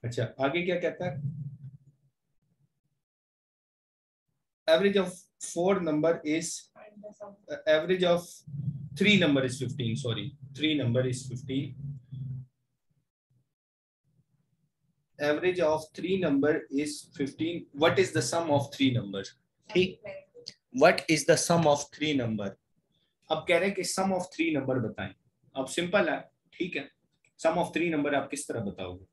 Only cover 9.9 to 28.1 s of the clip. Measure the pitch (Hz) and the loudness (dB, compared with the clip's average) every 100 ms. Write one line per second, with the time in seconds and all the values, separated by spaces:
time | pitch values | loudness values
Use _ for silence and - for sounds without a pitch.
9.9 | 113 120 110 101 - - - 156 151 120 | -2 -4 -4 -6 -12 -18 -4 -2 0 0
10.9 | 120 127 120 - 117 - 135 151 - - | 0 0 -4 -8 -12 -6 -6 -6 -10 -12
11.9 | - _ 127 - - - _ _ _ _ | -12 _ -12 -10 -10 -12 _ _ _ _
12.9 | _ _ _ _ _ _ _ _ _ _ | _ _ _ _ _ _ _ _ _ _
13.9 | _ _ _ _ _ _ _ _ _ _ | _ _ _ _ _ _ _ _ _ _
14.9 | _ _ - 147 151 175 180 156 156 - | _ _ -4 0 2 0 2 2 2 -4
15.9 | - 170 190 170 139 143 156 - 135 151 | -10 -2 0 2 2 2 0 0 -2 -2
16.9 | - - - 135 - 160 170 - 139 165 | -6 -16 -6 -6 -2 -4 -4 -10 2 2
17.9 | 175 185 160 127 170 170 143 120 - 135 | 4 2 0 0 -2 2 2 0 0 2
18.9 | 117 98 98 98 - _ _ _ 175 185 | 2 -4 -8 -10 -14 _ _ _ 0 0
19.9 | - - 196 - - - - _ - 156 | -2 -14 -16 -18 -20 -20 -20 _ 6 6
20.9 | 190 - 156 - 156 - 170 160 143 - | 6 2 0 4 4 4 4 4 2 0
21.9 | - 151 143 117 110 101 - _ _ _ | -4 -2 0 -2 -4 -6 -10 _ _ _
22.9 | _ _ _ _ 156 156 170 190 196 175 | _ _ _ _ -6 2 2 2 -2 -4
23.9 | - 190 185 180 - 165 151 127 127 107 | 0 0 0 -4 -2 0 0 0 -2 -2
24.9 | 104 95 - _ _ _ 139 131 - 175 | -6 -12 -12 _ _ _ -8 -6 -4 0
25.9 | 202 170 135 - _ _ - 180 151 135 | 2 2 -2 -8 _ _ -8 -6 -6 -10
26.9 | _ _ _ _ _ 160 170 165 160 170 | _ _ _ _ _ 0 0 -2 0 0
27.9 | 156 143 | 0 0